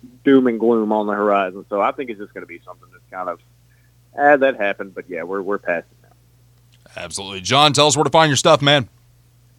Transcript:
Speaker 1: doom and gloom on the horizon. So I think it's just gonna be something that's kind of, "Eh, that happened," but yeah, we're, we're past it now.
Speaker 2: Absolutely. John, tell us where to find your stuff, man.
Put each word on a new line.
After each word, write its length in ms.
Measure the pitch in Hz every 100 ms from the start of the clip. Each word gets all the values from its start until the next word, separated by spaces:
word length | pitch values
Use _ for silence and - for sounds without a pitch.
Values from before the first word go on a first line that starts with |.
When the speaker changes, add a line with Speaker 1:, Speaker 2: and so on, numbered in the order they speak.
| - -
Speaker 1:
doom 240 | - 135 127
and 120 | 113
gloom 320 | 113 117 107
on 160 | 107 104
the 60 |
horizon. 520 | 104 104 101 92 95 92
So 120 | 101
I 100 | 107
think 180 | 139 131
it's 100 | 101
just 140 | 101
gonna 120 | 98 87
be 140 | 85 90
something 220 | 90 _
that's 180 | 87 _
kind 200 | 95 -
of, 100 | 87 _ _ _ _ _ _ _ -
"Eh, 180 | 143 147
that 220 | 135 123
happened," 380 | 101 98 98 92
but 140 | 90
yeah, 140 | 87
we're, 180 | 85 98
we're 180 | 92 101
past 280 | - 85 -
it 160 | _ _
now. 920 | _ _ _ _ _ _ _ _ -
Speaker 2:
Absolutely. 380 | 90 80 98 98
John, 320 | 90 127 151
tell 160 | 135 147
us 80 | 139
where 80 |
to 60 | 147
find 200 | 165 160
your 80 | 131
stuff, 240 | 175 151
man. 280 | 139 143 113 _ _ _ _ _ _